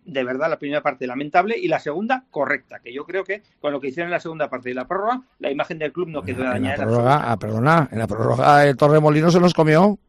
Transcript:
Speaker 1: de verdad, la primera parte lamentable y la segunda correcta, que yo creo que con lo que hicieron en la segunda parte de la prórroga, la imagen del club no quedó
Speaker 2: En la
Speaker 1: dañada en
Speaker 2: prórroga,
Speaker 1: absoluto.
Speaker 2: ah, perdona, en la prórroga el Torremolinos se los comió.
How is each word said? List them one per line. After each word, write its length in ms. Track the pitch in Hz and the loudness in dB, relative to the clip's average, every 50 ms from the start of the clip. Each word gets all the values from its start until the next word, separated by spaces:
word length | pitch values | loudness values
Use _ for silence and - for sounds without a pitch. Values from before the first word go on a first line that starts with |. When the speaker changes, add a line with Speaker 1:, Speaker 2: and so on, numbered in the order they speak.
| _ | _
Speaker 1:
de 180 | 185 143 135 127 | -8 -4 -4 -4
verdad, 260 | 123 127 131 151 160 | -4 -2 -4 -2 -4
la 80 | 156 - | -4 -4
primera 240 | 151 143 147 147 | -6 -6 -4 -4
parte 240 | 143 147 135 127 131 | -2 -4 -4 -4 -8
lamentable 520 | 123 123 135 147 151 - 175 180 214 233 - | -8 -8 -8 -8 0 0 2 2 2 -2 -4
y 80 | 185 165 | -2 -2
la 120 | 160 135 | -2 -2
segunda 440 | - 151 147 170 214 233 262 254 - _ | -4 -6 -6 -6 -4 -4 -4 -4 -6 _
correcta, 480 | - 156 139 123 143 135 - _ 117 101 | -6 -4 -2 -2 -2 -4 -6 _ -20 -20
que 140 | - 120 123 | -18 -14 -12
yo 120 | 135 151 | -12 -10
creo 200 | 160 170 196 190 | -8 -6 -6 -6
que 180 | 190 196 214 214 _ _ _ | -6 -8 -10 -10 _ _ _
con 140 | - 147 143 | -6 -6 -6
lo 80 | 139 | -6
que 80 | 131 139 | -6 -8
hicieron 180 | 131 165 170 175 | -8 -8 -6 -4
en 60 | 175 | -4
la 80 | 160 | -4
segunda 280 | - 175 160 160 147 135 | -6 -8 -8 -6 -6 -6
parte 200 | 131 127 - 123 | -6 -8 -8 -8
de 60 | 123 | -8
la 120 | 127 127 - | -8 -8 -6
prórroga, 340 | 180 190 202 220 247 254 254 _ _ _ | -6 -4 -2 -4 -4 -6 -8 _ _ _
la 120 | - 135 | -8 -6
imagen 260 | 135 147 151 - 180 160 | -4 -4 -6 -6 -6 -6
del 140 | 156 147 | -6 -6
club 160 | - 170 180 165 | -6 -6 -8 -6
no 160 | 160 143 - | -8 -8 -8
quedó 160 | - 127 123 | -8 -6 -6
Speaker 2:
En 40 | 127 | -4
la 40 | 127 | -4
Speaker 1:
dañada 240 | 123 - - 131 139 | -2 -2 -4 -4 -4
en 60 | 139 - | -4 -2
Speaker 2:
prórroga, 300 | 110 117 120 120 127 139 | 0 0 2 4 4 2
Speaker 1:
absoluto. 160 | 151 - 120 117 | 2 0 -2 -4
Speaker 2:
ah, 40 | 92 | -4
perdona, 500 | - 107 110 110 120 147 165 170 147 - | -4 -4 -4 0 2 4 4 4 2 0
en 80 | - 110 | -2 -6
la 80 | 113 104 | -4 -4
prórroga 580 | 101 110 113 123 117 123 135 143 147 143 147 | -2 -2 0 0 0 2 4 6 6 6 6
el 120 | 143 135 - | 4 4 4
Torremolinos 560 | 151 147 151 156 151 151 151 156 156 175 165 | 4 4 6 6 4 4 4 4 4 4 4
se 60 | 180 | 6
los 120 | 175 180 165 | 4 4 4
comió. 460 | - 160 156 151 156 185 208 202 - _ | 4 4 4 6 6 6 4 2 0 _